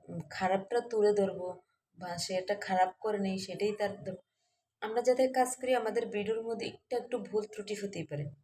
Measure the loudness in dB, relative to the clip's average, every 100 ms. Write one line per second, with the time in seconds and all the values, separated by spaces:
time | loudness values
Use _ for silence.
0 | -10 -10 -10 -2 2 2 0 -2 0 4
1 | 6 6 4 0 -6 -8 _ _ _ -14
2 | -10 -6 -2 -2 0 -2 2 4 4 2
3 | -2 0 0 -2 -4 -2 -2 0 -2 -2
4 | -10 -10 _ _ _ _ _ -10 -2 0
5 | 4 4 4 4 2 0 0 2 2 0
6 | 0 -2 0 -2 -2 -4 -4 -8 -6 -4
7 | -2 -6 -2 -2 -2 -8 -8 -6 -6 -6
8 | -6 -6 -6 -8